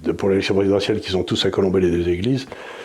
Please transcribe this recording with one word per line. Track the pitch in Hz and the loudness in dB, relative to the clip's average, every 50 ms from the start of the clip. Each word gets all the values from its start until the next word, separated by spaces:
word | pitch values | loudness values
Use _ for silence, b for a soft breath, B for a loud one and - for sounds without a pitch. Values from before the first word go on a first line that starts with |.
de, | 78 85 82 | -4 -4 -2
pour | - - 98 | 0 0 2
l'élection | 95 98 92 - 104 | 2 2 2 2 2
présidentielle | 98 101 98 98 101 - - 110 101 | 2 2 4 2 2 2 0 -2 -2
qui | - - | -2 -2
sont | 92 92 87 | -2 -2 -2
tous | - 113 98 - | -2 -2 0 0
à | 98 | 0
Colomber | - - 95 95 90 95 | 2 2 2 2 2 2
les | 92 87 | 2 2
deux | 85 87 87 87 | 2 2 0 0
églises, | 87 90 98 120 135 127 - B B B B B B B | 0 0 0 0 0 -2 -4 B B B B B B B